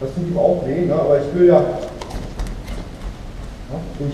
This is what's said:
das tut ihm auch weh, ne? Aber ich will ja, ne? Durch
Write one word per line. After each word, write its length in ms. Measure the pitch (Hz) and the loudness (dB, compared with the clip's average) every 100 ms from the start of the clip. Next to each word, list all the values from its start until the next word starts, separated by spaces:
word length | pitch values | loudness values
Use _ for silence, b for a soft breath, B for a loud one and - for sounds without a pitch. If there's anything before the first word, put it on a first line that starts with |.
das 120 | 131 | -6
tut 140 | 156 170 | -4 -2
ihm 100 | - | 2
auch 280 | - - 131 | 2 2 0
weh, 200 | 151 175 | 0 2
ne? 80 | 151 | 2
Aber 240 | - 143 | 4 2
ich 140 | - | 2
will 140 | 175 175 | 6 8
ja, 120 | 147 | 8
ne? 80 | - - - - - - - - - - - - - - - - - - - - - 156 170 - | 6 -2 -6 -10 -10 -8 -8 -6 -6 -6 -8 -10 -10 -10 -10 -10 -12 -12 -12 -12 -10 -8 -8 -6
Durch 140 | 143 | -6